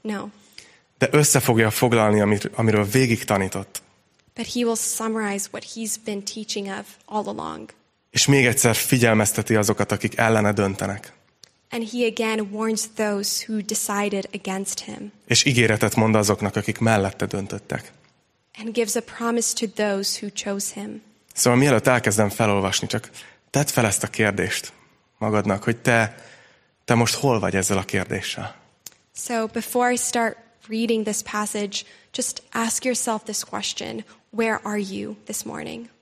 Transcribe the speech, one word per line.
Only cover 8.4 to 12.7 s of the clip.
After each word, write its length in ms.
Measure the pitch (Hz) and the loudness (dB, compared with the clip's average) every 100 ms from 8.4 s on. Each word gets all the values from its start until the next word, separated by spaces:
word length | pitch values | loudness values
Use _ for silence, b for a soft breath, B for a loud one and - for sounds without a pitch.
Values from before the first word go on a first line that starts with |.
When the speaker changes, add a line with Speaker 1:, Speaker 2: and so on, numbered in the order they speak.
| 120 | 6
Speaker 2:
egyszer 280 | 110 127 | 4 2
figyelmezteti 800 | 110 - 127 117 110 104 - 104 | 2 2 4 6 6 4 0 2
azokat, 380 | 110 104 107 101 | 2 2 0 0
akik 240 | 101 113 - | 0 -2 0
ellene 360 | 117 110 104 | 2 4 2
döntenek. 600 | 104 98 98 98 101 - _ _ _ - _ _ | 2 0 0 -4 -6 -12 _ _ _ -20 _ _
Speaker 1:
And 200 | 240 220 | -8 -6
he 160 | 240 233 | 0 0
again 420 | 226 220 220 202 | 0 -2 -2 -4
warns 280 | 208 220 | -4 -2